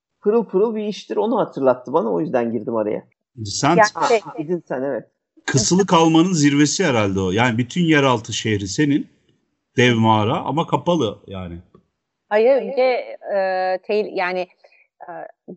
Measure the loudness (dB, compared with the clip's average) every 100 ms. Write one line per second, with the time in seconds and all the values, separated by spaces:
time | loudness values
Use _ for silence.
0 | _ _ 0 0 0 0 0 -2 -6 -8
1 | -8 -4 0 0 -2 0 2 0 0 -2
2 | -2 -2 -2 -2 -2 -4 -4 -4 -2 -4
3 | -8 _ _ -14 -10 -2 2 4 2 2
4 | 0 0 -2 -10 -6 -6 -6 -6 -6 -6
5 | -10 _ _ _ -4 -2 2 2 4 4
6 | 6 4 4 4 2 4 2 2 0 2
7 | 0 0 0 0 0 0 -2 0 2 4
8 | 4 2 -2 -6 -2 -2 -2 -2 0 0
9 | -2 _ _ _ _ _ _ 2 4 4
10 | 4 4 2 -2 -2 -4 -2 -2 0 0
11 | -2 -6 -12 -12 -12 -14 -18 _ _ _
12 | _ _ -4 2 4 2 0 0 0 0
13 | -6 -12 -6 -2 -2 -2 -2 -4 -2 -2
14 | -2 -4 -4 -4 -8 _ _ _ _ _
15 | -18 -16 -16 _ -20